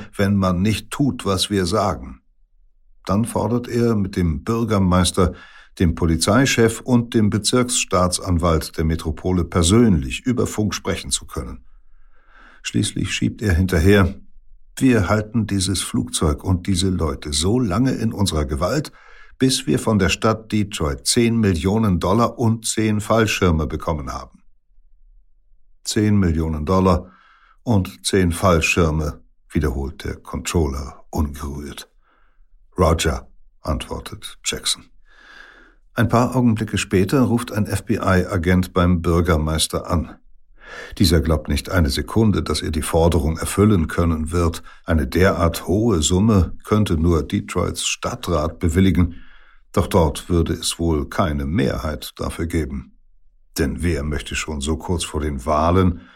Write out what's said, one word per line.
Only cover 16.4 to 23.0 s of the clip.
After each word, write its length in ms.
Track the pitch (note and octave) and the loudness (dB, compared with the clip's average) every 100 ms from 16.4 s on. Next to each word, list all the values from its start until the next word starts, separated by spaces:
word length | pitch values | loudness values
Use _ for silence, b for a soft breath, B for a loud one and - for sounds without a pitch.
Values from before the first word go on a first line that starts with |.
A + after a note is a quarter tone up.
und 220 | F#2+ F#2 F#2+ | 0 -2 0
diese 240 | F#2 F#2+ | 0 0
Leute 420 | F2+ D#2+ C#2 - | 0 -2 -4 -6
so 260 | D2 F2+ A#2+ | -2 0 0
lange 340 | A#2 F2+ B2+ | 0 0 0
in 200 | - A2 | 0 -2
unserer 320 | - G2 D#2 | -2 -2 0
Gewalt, 480 | C#2+ D2+ F2 C3+ D3 B B B B B | -2 -2 -2 -2 -4 B B B B B
bis 280 | C3 C3 - | 0 0 0
wir 120 | B2+ | -2
von 200 | - G#2+ | 2 2
der 120 | F#2 | 2
Stadt 420 | - A2+ A2 - | 2 0 -2 -2
Detroit 540 | G#2+ G#2 - D2 C2+ - | -2 -2 -4 -4 -4 -2
zehn 320 | - A#2 A#2 | 2 2 4
Millionen 600 | G#2 E2+ F2 G#2+ G#2+ F2 | 2 2 2 2 2 2
Dollar 380 | F2 G2+ - - | 2 2 2 2
und 280 | A2+ A2+ - | 0 0 -4
zehn 340 | - A2 G#2+ | -2 0 0